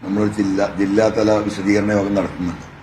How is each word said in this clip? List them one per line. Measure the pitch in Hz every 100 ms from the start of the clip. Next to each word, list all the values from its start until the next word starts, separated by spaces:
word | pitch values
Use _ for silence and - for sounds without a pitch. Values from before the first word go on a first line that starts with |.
നമ്മൾ | 95 101 107
ജില്ല, | 104 98 95 101 85
ജില്ലാതല | 98 104 110 110 110
വിശദീകരണ | 107 101 98 98 104 101
യോഗം | 104 98
നടത്തുന്നുണ്ട്. | 101 82 - 87 82 - -